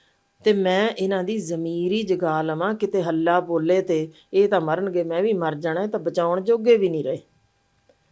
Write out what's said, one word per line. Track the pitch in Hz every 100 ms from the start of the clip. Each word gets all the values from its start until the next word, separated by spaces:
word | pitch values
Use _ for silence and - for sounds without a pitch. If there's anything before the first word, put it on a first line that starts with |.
| _ _ _ _
ਤੇ | 214
ਮੈਂ | 202 185 185 220
ਇਹਨਾਂ | 226 190 196
ਦੀ | 180 220
ਜ਼ਮੀਰ | 160 165 165 170 180
ਹੀ | 208
ਜਗਾ | 202 180 175 156
ਲਵਾਂ, | 156 156 185
ਕਿਤੇ | 214 202 196
ਹੱਲਾ | 165 160 165 175
ਬੋਲੇ | 175 165 160 185
ਤੇ | 185 160 156 - _
ਇਹ | 190 202
ਤਾਂ | 196
ਮਰਨਗੇ, | 160 160 196 175
ਮੈਂ | 165 170
ਵੀ | 208
ਮਰ | 196 165 151
ਜਾਣਾ, | 165 160
ਇਹ | 208
ਤਾਂ | 214
ਬਚਾਉਣ | 165 180 170 180
ਜੋਗੇ | 190 233 220 226
ਵੀ | 190
ਨਹੀਂ | 160
ਰਹੇ। | 131 156 - _ _ _ _ _ _ _ _